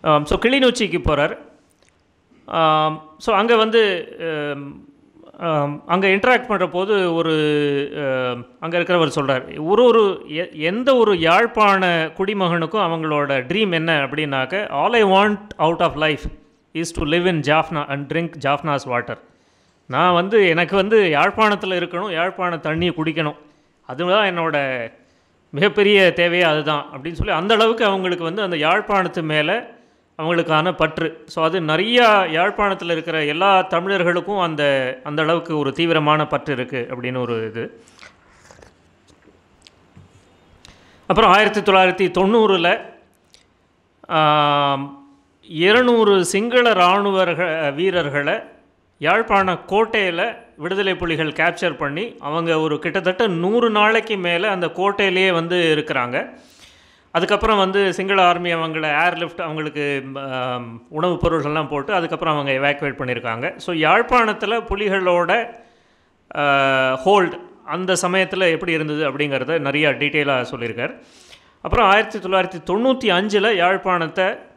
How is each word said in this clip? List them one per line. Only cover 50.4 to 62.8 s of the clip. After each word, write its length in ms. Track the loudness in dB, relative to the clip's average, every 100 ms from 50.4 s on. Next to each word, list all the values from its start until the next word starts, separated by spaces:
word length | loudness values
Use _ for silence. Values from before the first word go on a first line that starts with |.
| -18 -10
விடுதலை 380 | -6 -2 -2 -2
புலிகள் 360 | -4 -2 -4
கேப்சர் 460 | 0 -2 0 -4 -4
பண்ணி 380 | -6 -6 -8 -10
அவங்க 400 | -6 -4 0 0
ஒரு 200 | 0 -2
கிட்டத்தட்ட 480 | -4 -2 -2 0 -2
நூறு 420 | 0 0 2 2
நாளைக்கு 480 | 2 2 2 -2 -4
மேல 320 | -2 -2 -2
அந்த 180 | -2 -4
கோட்டையிலேயே 680 | -2 -2 0 0 2 2
வந்து 420 | 0 0 0 2 0
இருக்கிறாங்க. 520 | 0 -4 -2 -4 -6 -14 -20 _ -20 _ _ _ _
அதுக்கப்புறம் 460 | -2 0 0 2 2
வந்து 360 | 2 2 0
சிங்கள 300 | 0 0 4
ஆர்மி 300 | 4 4 0
அவங்கள 340 | -2 -2 -4 -2
ஏர்லிஃப்ட், 540 | 2 0 0 -8 -8
அவங்களுக்கு, 600 | -8 -6 -6 -4 -4 -4 -6
ஆம், 680 | -12 -8 -6 -4 -6 -8 -16 _
உணவுப் 360 | -4 -2 0 0
பொருள்கள்லாம் 420 | 0 -2 -4 -4
போட்டு 260 | -6 -2
அதுக்கப்புறம் 440 | -2 -2 -4 -2 -2
அவங்க 140 | -2
எவாக்குவேட் 320 | 0 0 -2